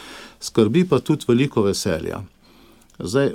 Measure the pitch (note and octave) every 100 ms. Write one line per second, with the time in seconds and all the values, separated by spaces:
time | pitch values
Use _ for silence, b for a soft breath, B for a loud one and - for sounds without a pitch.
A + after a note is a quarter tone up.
0 | B B B B - - G#2+ D#3+ F#3 C3
1 | - D3 - A#2+ C3+ A#2+ G2 F#2 G2+ D#2+
2 | E2 E2 F#2 _ b b b b b -
3 | F2+ B2+ C3+